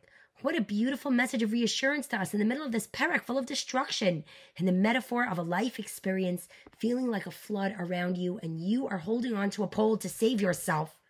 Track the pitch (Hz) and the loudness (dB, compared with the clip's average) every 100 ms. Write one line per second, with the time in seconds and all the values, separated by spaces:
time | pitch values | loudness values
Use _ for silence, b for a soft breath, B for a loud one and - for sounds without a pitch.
0 | _ b b _ 269 320 202 208 247 285 | _ b b _ -2 0 0 0 0 0
1 | 285 240 254 233 220 233 226 - 269 294 | 0 2 2 0 0 2 2 2 0 0
2 | - 214 175 208 214 269 294 220 - - | -2 -4 0 2 2 0 -2 -4 -4 0
3 | 311 294 - 262 247 277 - 240 285 - | 2 2 0 -2 -2 -4 -2 -2 -2 2
4 | 190 160 B B B - 185 180 214 247 | 2 2 B B B -2 2 4 4 2
5 | 254 240 247 175 165 175 240 - 202 - | 0 -2 0 -2 0 0 0 -4 -10 -4
6 | 196 190 180 180 - B B - 220 247 | -2 0 0 -2 -6 B B -4 0 0
7 | 247 208 - - - 202 196 190 175 175 | 0 -2 -6 -12 -6 -2 -2 -2 -2 0
8 | 180 180 180 190 165 160 180 240 269 185 | 0 0 -2 -2 -6 -4 0 0 0 -4
9 | 170 233 247 208 202 208 196 - 220 220 | -2 -2 0 0 0 0 -2 2 2 2
10 | 175 - 226 226 190 - - 156 156 - | -2 0 2 4 2 0 0 0 -2 -8